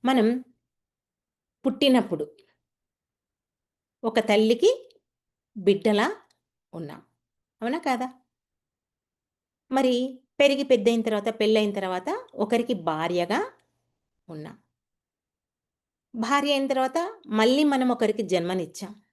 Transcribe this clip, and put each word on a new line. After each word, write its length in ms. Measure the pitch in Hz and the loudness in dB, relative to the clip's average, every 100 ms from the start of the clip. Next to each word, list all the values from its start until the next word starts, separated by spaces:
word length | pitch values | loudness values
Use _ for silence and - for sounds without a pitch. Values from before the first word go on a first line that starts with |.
మనం 400 | 247 262 220 254 - _ _ _ _ _ _ _ _ _ _ _ 269 | 2 2 2 0 -8 _ _ _ _ _ _ _ _ _ _ _ -6
పుట్టినప్పుడు 640 | 262 277 254 - 160 151 _ _ _ _ _ _ _ _ _ _ _ _ _ _ _ _ _ | 0 4 4 2 -6 -8 _ _ _ _ _ _ _ _ _ _ _ _ _ _ _ _ _
ఒక 140 | 226 220 | -2 0
తల్లికి 720 | 214 208 220 233 403 508 - _ _ _ _ _ _ 214 | 2 2 4 4 4 2 -6 _ _ _ _ _ _ -2
బిడ్డలా 600 | 185 196 220 196 262 427 _ _ _ _ _ | 0 2 2 2 0 -4 _ _ _ _ _
ఉన్నాం. 280 | 165 151 - _ _ _ _ _ _ | -14 -14 -16 _ _ _ _ _ _
అవునా 160 | 226 311 | -6 -4
కాదా? 340 | 330 247 254 - _ _ _ _ _ _ _ _ _ _ _ _ _ _ _ | -4 -4 -6 -12 _ _ _ _ _ _ _ _ _ _ _ _ _ _ _
మరి 500 | 262 262 247 254 254 _ - | 0 2 0 -2 -8 _ 2
పెరిగి 220 | 285 277 | 2 2
పెద్దయిన 380 | 277 247 202 233 | 2 2 4 0
తర్వాత, 400 | 220 214 220 220 | -2 -2 -4 -2
పెళ్ళైన 320 | 214 220 208 | 2 2 2
తర్వాత 560 | 202 185 185 185 427 508 | -2 -4 -6 -6 -8 -10
ఒకరికి 400 | - 208 233 240 | -6 -2 -2 -2
భార్యగా 760 | 208 165 156 170 175 175 240 453 _ _ _ _ _ _ _ - | -4 -2 -2 -2 -2 -2 -2 -4 _ _ _ _ _ _ _ -18
ఉన్నాం. 300 | 156 156 - _ _ _ _ _ _ _ _ _ _ _ _ _ _ _ | -16 -16 -20 _ _ _ _ _ _ _ _ _ _ _ _ _ _ _
భార్య 360 | 233 226 285 285 | -8 -2 0 2
అయిన 160 | 277 269 | 0 0
తర్వాత 540 | 262 262 330 349 - - | 0 0 -2 -6 -10 -4
మళ్ళీ 380 | 214 220 269 | 2 4 4
మనం 240 | 302 277 254 | 2 2 0
ఒకరికి 340 | 240 220 214 | 0 -2 -2
జన్మనిచ్చాం. 720 | 190 180 170 185 156 - 202 - _ | -2 -2 -2 -4 -6 -12 -16 -16 _